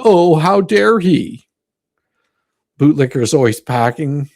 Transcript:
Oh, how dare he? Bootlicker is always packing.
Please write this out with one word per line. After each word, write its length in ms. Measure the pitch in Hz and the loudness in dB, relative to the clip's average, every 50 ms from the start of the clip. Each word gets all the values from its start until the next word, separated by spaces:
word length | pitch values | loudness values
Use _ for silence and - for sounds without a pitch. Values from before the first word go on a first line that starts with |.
Oh, 360 | 262 226 202 175 170 180 165 | 2 2 2 4 4 2 2
how 240 | 156 151 175 196 202 | 2 2 0 0 0
dare 380 | 196 - 214 208 202 214 226 226 | -2 0 0 0 2 2 0 0
he? 480 | 175 185 175 - - - - 127 _ _ _ _ _ _ _ _ _ _ _ _ _ _ _ _ _ _ _ _ _ _ _ _ _ _ _ _ | 0 0 0 0 -2 -4 -10 -16 _ _ _ _ _ _ _ _ _ _ _ _ _ _ _ _ _ _ _ _ _ _ _ _ _ _ _ _
Bootlicker 440 | 139 147 156 147 139 127 - 139 | 0 0 2 2 0 -2 -2 -4
is 120 | 120 110 - | -4 0 0
always 260 | 151 131 117 110 - | 2 2 0 0 -2
packing. 680 | _ - 127 123 117 120 120 - 156 139 139 147 139 139 _ | _ -6 -4 -2 -2 -2 -2 -4 -8 -6 -6 -6 -8 -10 _